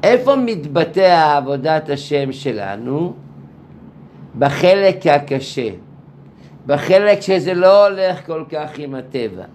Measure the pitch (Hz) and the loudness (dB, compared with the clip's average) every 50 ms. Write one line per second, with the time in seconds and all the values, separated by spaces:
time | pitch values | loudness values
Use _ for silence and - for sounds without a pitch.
0 | - 190 240 247 254 262 277 269 254 233 226 175 143 147 143 170 160 165 160 180 | 2 4 2 2 2 2 0 2 2 -2 -4 -4 -6 -4 -2 -2 -2 0 0 2
1 | 190 185 180 165 160 151 147 143 135 131 143 135 127 156 156 156 151 151 143 139 | 4 4 6 6 4 4 4 2 0 -2 -6 -4 -2 0 0 0 -2 -4 -8 -8
2 | 139 - 147 143 139 135 131 135 - 139 117 107 101 98 101 101 113 123 135 147 | -6 -4 -2 -2 -2 -2 -6 -6 -6 -6 -6 -6 -6 -8 -10 -10 -8 -6 -4 -4
3 | 170 180 - - - - - - - - - - - - - - - - - - | -4 -6 -8 -12 -18 -20 -20 -20 -20 -20 -20 -20 -20 -20 -20 -20 -20 -20 -20 -20
4 | - - - - - - - 110 143 139 139 - 151 180 185 196 196 190 185 - | -20 -20 -20 -20 -20 -16 -4 0 0 0 0 2 4 4 4 6 4 2 2 2
5 | - 170 147 143 143 - 139 135 135 - - - 123 110 95 90 - - - - | 2 2 2 2 2 0 -6 -6 -6 -6 -8 -6 -6 -6 -8 -10 -18 -20 -20 -20
6 | - - - - - - - - - - - - - - 143 139 - - 185 190 | -20 -20 -20 -20 -20 -20 -20 -20 -20 -20 -20 -20 -4 -2 -2 -2 0 2 2 2
7 | 202 208 202 - - - 190 185 147 170 185 175 180 185 196 202 202 202 196 190 | 4 4 2 2 0 -2 -2 -2 0 -2 -2 2 4 4 6 6 4 4 2 0
8 | 190 185 180 - 135 - 165 160 156 - 160 151 151 147 - - 147 139 135 131 | -2 -4 -4 -4 -8 -10 -8 -8 -8 -8 -10 -10 -10 -10 -12 -12 -12 -10 -10 -12
9 | 127 131 - 135 120 110 95 92 92 - | -12 -8 -8 -6 -6 -6 -8 -10 -18 -18